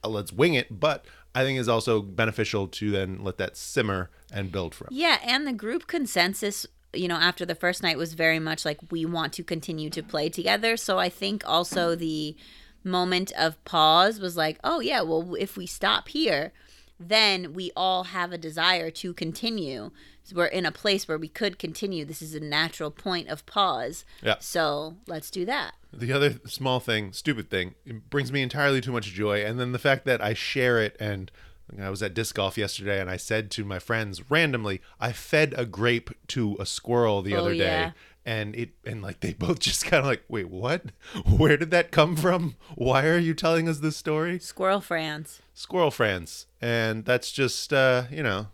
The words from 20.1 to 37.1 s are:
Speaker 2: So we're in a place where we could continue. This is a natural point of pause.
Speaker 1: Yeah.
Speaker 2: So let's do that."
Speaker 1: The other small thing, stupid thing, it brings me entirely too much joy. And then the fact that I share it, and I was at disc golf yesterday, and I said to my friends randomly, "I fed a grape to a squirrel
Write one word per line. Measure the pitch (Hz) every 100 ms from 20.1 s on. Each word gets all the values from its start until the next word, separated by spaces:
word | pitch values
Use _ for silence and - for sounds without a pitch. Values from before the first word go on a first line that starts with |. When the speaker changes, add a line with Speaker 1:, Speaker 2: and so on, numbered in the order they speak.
| -
Speaker 2:
So | - 175
we're | 175
in | 185 170
a |
place | - 214 196 -
where | 160
we | 156
could | - 208 180
continue. | 160 160 196 175 147
This | 156
is | 156 151
a |
natural | 151 147 160 - 151
point | - 196 180 -
of | 151 -
pause. | 208 190 127 123 160 - -
Speaker 1:
Yeah. | 113 107
Speaker 2:
So | - 170 156 147 156 175 -
let's | 165 -
do | 190 180
that." | 277 127 - -
Speaker 1:
The | - 120
other | 139 143 113 -
small | - 135 127
thing, | 120 107 101
stupid | 92 - 127 -
thing, | 95 90 - -
it | 113 -
brings | 143 127
me | 139
entirely | 127 143 143 135
too | 131
much | 120 98
joy. | 92 104 104
And | 104 123
then | 123
the | 123
fact | 143 135 135
that | 120
I | 104
share | 113 - 139 127 120
it, | 104 -
and | 107 98 92 - - - - 98
I | 95
was | 95
at | 101
disc | 90 110 -
golf | 98 110
yesterday, | 101 - 98 98
and | 92
I | 92
said | - 110 101
to | - 101
my | 92
friends | - 113 104 90 -
randomly, | 151 160 123 104 95 - -
"I | 113
fed | 117 - 156 156 135
a | 120
grape | 92 120 120 - - -
to | 131 107 101
a | 95
squirrel | - - 120 113